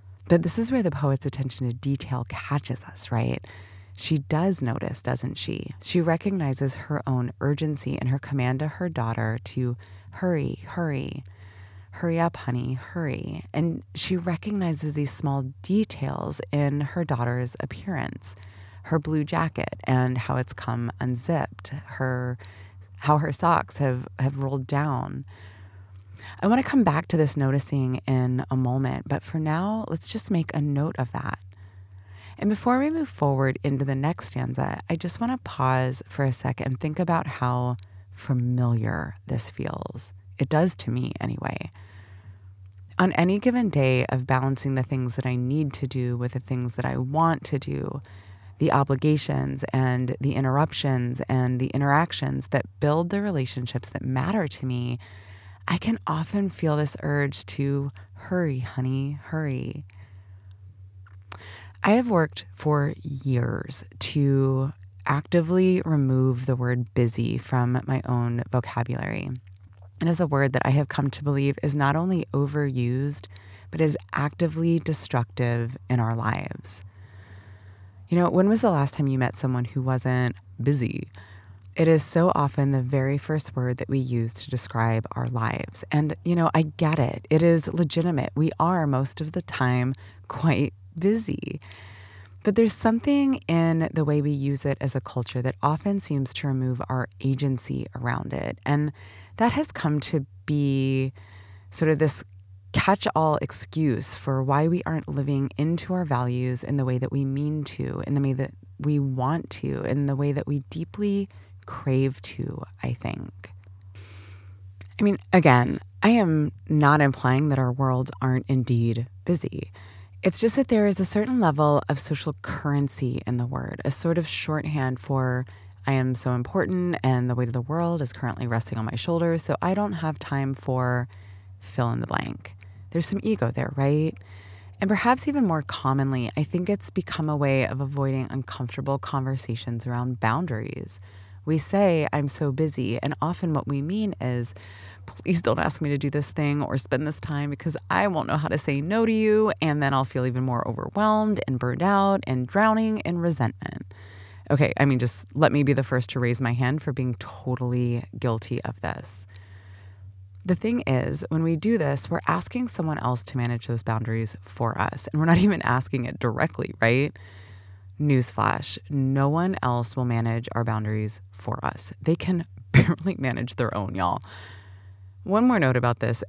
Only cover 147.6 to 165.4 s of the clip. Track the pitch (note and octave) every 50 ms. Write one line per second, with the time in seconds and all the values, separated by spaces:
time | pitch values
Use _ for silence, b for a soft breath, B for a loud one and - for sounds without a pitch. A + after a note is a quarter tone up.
147.6 | - E3 D3 - - - F3+ F3+ G3 G3+ F3+ D#3 - - E2 D3+ D3 - - D3
148.6 | - - C#3 C#3 D3 E3+ G#3 A3+ A3+ A3+ A3 A3 A3 G#3+ G#3+ G#3+ G#3+ G#3+ - -
149.6 | - D#3+ D3 D3+ D3 C#3 C#3 C3 C3 B2+ - C3 B2+ B2+ B2 B2+ B2+ C3 B2 A#2+
150.6 | - - A#2 - - - - G3 G#3+ G#3+ G#3+ G#3+ G#3+ G#3+ G#3 - - - C3 A#2+
151.6 | - B2 B2 C#3 E3+ G3 G3+ G3 G3 G3 G3 F#3+ - - C3 B2+ B2+ B2 - G3
152.6 | G#3+ A3 G#3+ A3 A3 A3 G#3+ G#3+ - - F3 F3 E3+ E3+ D#3+ - B2 A2 G2 F#2+
153.6 | - - - - - - B B B B B B B B B B B B - C3+
154.6 | D3 - - - C#3+ C#3+ C3+ B2 B2 A#2+ - - - - - C#3 D#3 - - D3
155.6 | C#3+ C3+ C#3 C3 C3 - C3 B2+ B2 - - C3 B2 A#2+ A#2+ A#2 C3+ A#2 A#2+ A#2+
156.6 | C3 B2 C#3+ D3+ - D#3 C3 C3+ B2+ B2+ A#2 - - - - - - C3 B2 -
157.6 | B2+ B2 B2 B2 B2 A#2+ A#2+ A#2 - - - A2+ - B2 A2+ A2 - - B2 -
158.6 | - - A2 - - D#2+ - - - - - - - B B B B B B B
159.6 | B B B B B B B B B B B - - - - - - F3+ F3+ -
160.6 | - A3 A#3+ A#3+ - - C3+ B2+ - - - D3 - - D#3 D#3+ D#3+ E3 E3+ D#3
161.6 | E3 G#3+ A#3 G#3 D#3 C#3 C#3 C#3 - - E3+ D#3+ - - E3 F3+ F3 - - B3
162.6 | B3 A#3 - - E3 D#3+ D3+ - - A#2+ B2+ A#2 - - - B2+ A#2+ A#2+ A#2+ A#2
163.6 | - - A#2+ A2+ - - A2+ A2 A2+ A2+ A2+ A2+ A2+ A2 - - - - - -
164.6 | A#2+ A2+ - - - - - - - - - D3+ D#3 E3 E3+ F3